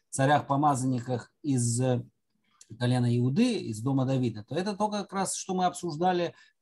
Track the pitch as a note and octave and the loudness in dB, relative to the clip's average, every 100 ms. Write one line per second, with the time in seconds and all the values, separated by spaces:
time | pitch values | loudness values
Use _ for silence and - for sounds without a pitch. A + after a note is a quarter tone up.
0 | _ - C3+ D3 - C#3 D3+ C3 C3 B2 | _ 0 2 2 2 2 2 2 0 -2
1 | A#2+ A#2+ - _ D3 C3 A#2+ A#2 C3 B2 | -2 -6 -6 _ -2 0 2 2 2 0
2 | - _ _ _ _ _ - A2+ B2 B2 | -2 _ _ _ _ _ -20 -4 0 2
3 | A#2+ A#2+ B2 D3 B3 G#3+ A#2 G#2+ B2 C3+ | 2 2 2 2 2 0 -4 -4 0 0
4 | C3 C3+ B2+ G#2 G#2 E3+ G3 G3 G#3+ G#3 | 2 0 0 -4 -6 -4 -4 -2 -4 -4
5 | G3+ F#3+ F#3 - - F#3 F3+ - F3 D3 | -6 -4 -4 -4 -4 -2 -2 -2 -6 -2
6 | F3+ F3+ E3 - - _ | 0 0 -2 -6 -20 _